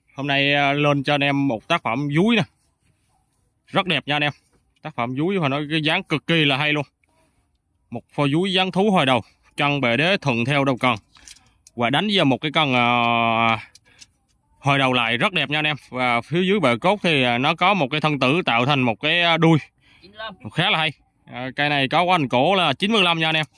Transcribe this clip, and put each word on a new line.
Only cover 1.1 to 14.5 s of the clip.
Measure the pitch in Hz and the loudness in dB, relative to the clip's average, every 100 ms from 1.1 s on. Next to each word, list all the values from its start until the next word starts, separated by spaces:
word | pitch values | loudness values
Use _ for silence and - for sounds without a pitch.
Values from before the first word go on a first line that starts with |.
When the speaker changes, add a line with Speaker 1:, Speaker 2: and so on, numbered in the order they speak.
Speaker 1:
anh | 147 | 0
em | 143 139 139 | 0 0 -2
một | 110 - | -4 -2
tác | 170 | -2
phẩm | 117 120 147 147 | -2 -4 -2 0
dúi | 214 233 | 2 2
nè. | 143 _ _ _ _ _ _ _ _ _ _ _ _ | -2 _ _ _ _ _ _ _ _ _ _ _ _
Rất | 190 185 | -4 -2
đẹp | 147 135 | -2 -2
nha | 147 | -2
anh | |
em. | 147 - _ _ _ _ | -2 -6 _ _ _ _
Tác | 156 139 | -12 -6
phẩm | 120 131 | -4 -2
dúi, | 165 196 | -2 0
phải | 147 | -2
nói | 139 147 | -2 -4
cái | 160 | -2
dáng | 151 175 | 0 -2
cực | - 151 - | -2 -4 0
kỳ | 165 147 | 0 2
là | 135 | 0
hay | 151 | 0
luôn. | 147 139 _ _ _ _ _ _ _ _ _ - | -2 -4 _ _ _ _ _ _ _ _ _ -14
Một | 117 - | -14 -10
phôi | - 143 | -4 -2
dúi | 151 196 | 0 0
dáng | 185 185 | -2 -2
thú | 180 214 | 0 2
hồi | 185 131 | 2 4
đầu, | 123 - _ _ - | 2 -2 _ _ -4
chân | 147 143 | -2 0
bề | 123 120 | 0 0
đế | 165 202 | 0 0
thuận | 143 117 120 | -2 -2 0
theo | 143 | 0
đầu | 139 123 | 0 0
cần. | 127 110 _ _ - - _ _ _ - | 0 -2 _ _ -20 -20 _ _ _ -4
Và | 117 | -2
đánh | 143 208 196 | 0 0 2
vào | 147 | 2
một | 120 | 0
cái | 156 | -2
cần, | 160 147 | -2 0
ờ, | 127 120 120 120 117 117 113 113 113 - - _ - - _ _ _ _ | 2 2 2 2 2 2 2 0 0 -6 -20 _ -20 -20 _ _ _ _